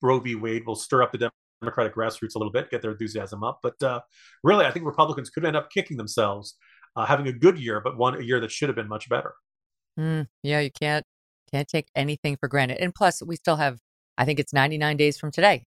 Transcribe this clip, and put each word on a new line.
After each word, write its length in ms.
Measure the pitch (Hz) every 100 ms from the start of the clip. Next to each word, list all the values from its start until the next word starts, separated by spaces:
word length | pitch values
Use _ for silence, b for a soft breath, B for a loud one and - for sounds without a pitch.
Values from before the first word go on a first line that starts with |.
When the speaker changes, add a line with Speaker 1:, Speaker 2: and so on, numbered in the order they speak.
Speaker 1:
Roe 180 | 120 131
v. 160 | 123 113
Wade 320 | 113 113 113
will 80 | 107
stir 260 | - 131
up 120 | 123
the 180 | 117 113 - _ _
Democratic 340 | 117 - 110 110
grassroots 400 | 113 - 110 110
a 20 |
little 140 | 104
bit, 180 | 117 -
get 120 | 120
their 100 | 113
enthusiasm 540 | 104 110 107 98 104 110
up. 140 | 127
But, 180 | 123 -
uh, 200 | 135 123 - b b b
really, 220 | 147 202 143
I 60 |
think 140 | 175 156
Republicans 440 | - 156 143 123
could 160 | - 160
end 100 | 151
up 160 | -
kicking 240 | 196 180 135
themselves, 600 | 104 - 107 101 104 - b b b -
uh, 80 | 110
having 220 | 139 139
a 40 |
good 260 | 120 165 180
year, 220 | 120 107
but 180 | 104 120
one, 220 | 123 135
a 20 |
year 200 | 120 123
that 100 | 113
should 160 | - 143
have 80 | 117
been 140 | 104
much 180 | 107 -
better. 280 | 120 - - _ _ _ _ _ -
Speaker 2:
Mm, 300 | 160 160 143 _
yeah, 160 | 143 147
you 100 | 143
can't, 360 | - 151 151 - _ _ _ _
can't 200 | 139 143
take 180 | 160 - -
anything 400 | 143 151 151 143
for 140 | 139
granted. 300 | 139 127 131
And 120 | 180
plus, 300 | - 196 -
we 140 | 165 165
still 180 | - 156
have, 240 | 143 120 _ _ _ -
I 80 | 131
think 160 | 147
it's 100 | 143
ninety-nine 460 | 147 139 156 151 147
days 200 | 147 143
from 140 | 151
today, 320 | 151 196 147